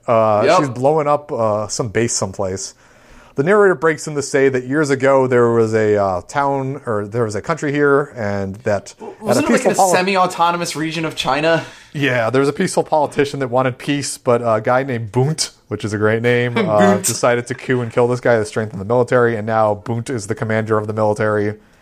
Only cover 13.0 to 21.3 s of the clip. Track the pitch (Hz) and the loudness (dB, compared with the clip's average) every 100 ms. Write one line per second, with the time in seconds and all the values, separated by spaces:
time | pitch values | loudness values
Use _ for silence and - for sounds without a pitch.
13 | 135 - 143 143 131 127 131 123 - 143 | -2 0 -2 -2 -2 0 -2 -4 -4 -4
14 | 131 - 131 120 120 110 120 127 139 120 | -4 -6 0 0 2 0 2 0 0 -6
15 | 113 123 139 160 - _ - 107 104 104 | -4 0 0 -2 -6 _ -10 -6 -4 0
16 | 107 113 120 120 120 120 107 104 101 101 | 0 2 2 0 0 -2 0 4 4 2
17 | - 113 127 120 120 131 - 127 117 127 | -2 0 0 0 -4 -8 -2 -2 0 0
18 | 120 123 127 117 104 120 107 98 95 123 | 0 2 2 2 0 -4 -6 -6 -2 0
19 | 117 127 117 113 107 110 107 101 104 117 | 2 2 2 0 -2 0 2 0 -4 -6
20 | 117 123 101 110 110 110 110 107 104 107 | -6 -8 -6 -6 -2 -2 0 -2 -2 -2
21 | 107 104 107 | 0 0 0